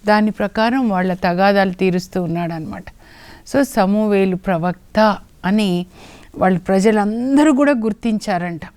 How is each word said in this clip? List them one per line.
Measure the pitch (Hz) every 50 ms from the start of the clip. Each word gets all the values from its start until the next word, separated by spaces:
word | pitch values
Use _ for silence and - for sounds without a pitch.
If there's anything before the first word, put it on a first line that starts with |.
| -
దాని | 208 208 214 214 214
ప్రకారం | 208 - 208 196 - 220 220 233 247 269 254 226
వాళ్ళ | 196 180 180 185 180
తగాదాలు | 185 - 180 175 175 190 202 202 202 196 190
తీరుస్తూ | 180 - 190 185 175 180 180 - - 185 180
ఉన్నాడనమాట. | 160 165 170 170 165 170 160 160 - - 175 - - - - - - - - - - - - - - -
so | 269 277
సమూవేలు | 262 - 226 190 185 202 214 214 214 202 196 190 190 185
ప్రవక్త | 180 - 202 185 160 165 180 180 - - - - 214 220 214 196 - - - - - -
అని | 180 202 220 214 190 175 175 180 - - - - - - - - - -
వాళ్ళు | - - 185 185 175
ప్రజలందరూ | - - 190 190 190 226 220 214 202 208 214 233 247 262 277 285 302 311 285
కూడా | 254 294 285
గుర్తించారంట. | 294 233 214 220 214 - - 233 220 208 - - 196 175 175 175 170 156 185 180 _